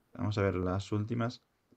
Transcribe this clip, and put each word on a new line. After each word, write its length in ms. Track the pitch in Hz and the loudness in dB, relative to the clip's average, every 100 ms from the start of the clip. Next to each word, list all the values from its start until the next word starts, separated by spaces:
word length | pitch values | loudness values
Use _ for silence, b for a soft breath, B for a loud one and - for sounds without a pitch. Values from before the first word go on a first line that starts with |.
| _ | _
Vamos 240 | - 101 104 | -4 -2 2
a 40 | |
ver 120 | 98 92 | 2 2
las 340 | 92 92 - | 0 0 0
últimas. 500 | 107 107 117 117 - _ _ _ | -2 0 0 -2 -4 _ _ _